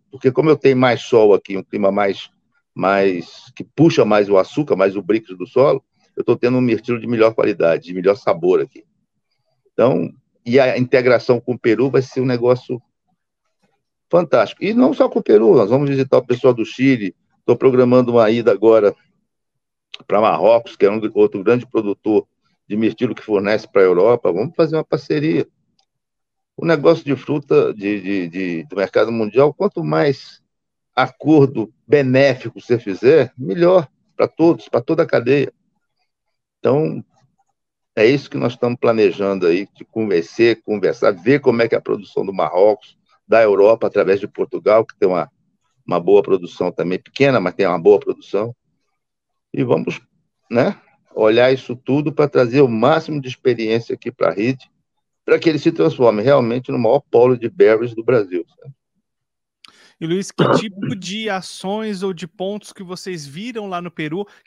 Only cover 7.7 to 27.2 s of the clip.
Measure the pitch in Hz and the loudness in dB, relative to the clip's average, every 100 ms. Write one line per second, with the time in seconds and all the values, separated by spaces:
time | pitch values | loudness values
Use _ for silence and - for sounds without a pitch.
7.7 | 80 85 92 92 101 - 87 87 87 - | -2 -6 -2 -2 0 -4 -2 0 0 -2
8.7 | - _ _ _ _ _ _ _ _ _ | -10 _ _ _ _ _ _ _ _ _
9.7 | - 117 - - - _ _ 120 127 131 | -2 0 0 -6 -12 _ _ -2 2 2
10.7 | 107 123 131 120 113 - 120 - 117 120 | 0 0 0 2 0 2 -2 -2 -4 0
11.7 | 110 131 135 131 - 131 123 120 123 - | 0 0 0 -2 -4 -4 -2 0 0 -2
12.7 | 123 - _ _ _ _ _ _ _ _ | -12 -12 _ _ _ _ _ _ _ _
13.7 | _ _ _ _ 170 160 123 101 - 185 | _ _ _ _ -2 2 0 0 -4 -4
14.7 | 226 254 277 254 247 196 214 220 151 101 | 0 0 2 0 0 2 4 6 4 4
15.7 | 131 143 139 131 127 127 123 131 117 107 | 0 0 -2 0 0 0 0 0 0 -4
16.7 | - 135 123 95 - _ _ - 120 135 | 0 0 0 -2 -10 _ _ -2 2 2
17.7 | 127 123 127 120 120 107 120 113 98 110 | 4 4 4 4 4 4 2 2 2 4
18.7 | 110 101 - _ _ _ _ _ _ _ | 6 4 0 _ _ _ _ _ _ _
19.7 | _ _ - - 101 107 80 95 117 - | _ _ -20 -4 0 0 2 2 2 0
20.7 | - 98 107 104 101 104 104 95 123 120 | -2 0 0 -4 0 0 0 0 -2 -2
21.7 | 113 104 98 104 104 - _ _ _ _ | -6 -4 -6 -2 -2 -2 _ _ _ _
22.7 | 104 110 - 123 104 - 101 101 107 - | -4 -4 -2 -6 -6 -4 -2 0 -4 -2
23.7 | 101 92 90 107 120 - 87 139 - 160 | 2 4 4 2 2 0 -2 -4 -2 -2
24.7 | 156 - 151 - 151 156 165 - _ _ | -2 -4 -8 -4 -4 -2 -4 -6 _ _
25.7 | _ _ _ _ _ _ _ _ - 165 | _ _ _ _ _ _ _ _ -8 -2
26.7 | 156 139 160 143 139 | 0 2 0 -2 -6